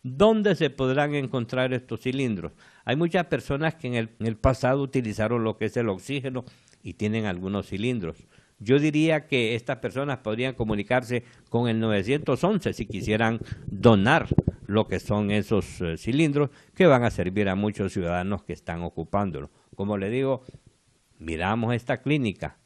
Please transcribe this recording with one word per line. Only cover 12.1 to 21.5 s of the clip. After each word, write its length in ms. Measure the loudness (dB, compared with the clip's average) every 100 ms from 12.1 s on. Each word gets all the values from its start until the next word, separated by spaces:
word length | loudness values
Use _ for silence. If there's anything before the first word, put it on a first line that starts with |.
| -2 0 0
once 300 | 2 2 -2
si 140 | -4 -6
quisieran 520 | -6 0 2 2 0 -6 -12 -10
donar 600 | 4 6 8 6 2 4 2 2 -6 0
lo 220 | 0 0
que 120 | -4
son 300 | -2 0 2
esos, 500 | 0 2 0 -2 -6
eh, 160 | -6 -4
cilindros 520 | -2 0 2 2 -2 -4 _ 4
que 120 | 6
van 160 | 8
a 80 | 4
servir 380 | 0 -2 0 0
a 60 | 0
muchos 380 | -2 -2 -4
ciudadanos 500 | -2 -2 -2 -2 -4
que 100 | -6
están 280 | -10 -8 -8
ocupándolo. 680 | -6 -8 -4 -2 -2 -6 -12 _ _ -8
Como 220 | -4 -2
le 120 | -2
digo, 340 | -2 -2 -2 -6 -20 _ _ _ _ _ _
miramos 560 | -8 -2 -2